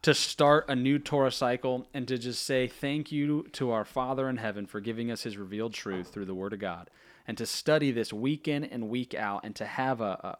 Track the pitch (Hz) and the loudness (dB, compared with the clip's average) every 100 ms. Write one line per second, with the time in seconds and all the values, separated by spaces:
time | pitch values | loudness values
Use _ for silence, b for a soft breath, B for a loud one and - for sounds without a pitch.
0 | - 143 - - 147 147 - 131 131 143 | 6 4 2 4 8 8 6 2 4 2
1 | 143 147 131 - 127 123 131 127 123 139 | 2 4 4 4 0 2 0 -2 -4 -8
2 | 123 127 120 117 - 131 127 - 139 147 | -4 -2 -2 -4 0 2 0 -2 -2 -2
3 | 147 151 147 147 - - 127 113 104 135 | -2 -2 0 0 -2 -2 0 0 0 -2
4 | 127 135 131 123 110 101 101 107 104 113 | 0 0 0 0 -2 -4 -6 -6 -4 -4
5 | 117 113 123 101 95 104 113 110 - 92 | -4 -4 -6 -8 -6 -4 -4 -4 -4 -4
6 | 90 104 95 92 98 104 98 85 87 B | -4 -8 -6 -4 -4 -4 -4 -6 -12 B
7 | B B - 110 113 - - 151 143 117 | B B -10 -6 -4 -2 4 4 4 2
8 | 107 107 123 151 - 143 143 120 110 123 | -2 0 0 0 0 -2 -2 -6 -4 -4
9 | 123 - 104 101 - 110 104 - 131 123 | -4 -4 -2 -4 -6 -8 -6 -2 0 0
10 | 107 92 92 | -2 -2 -6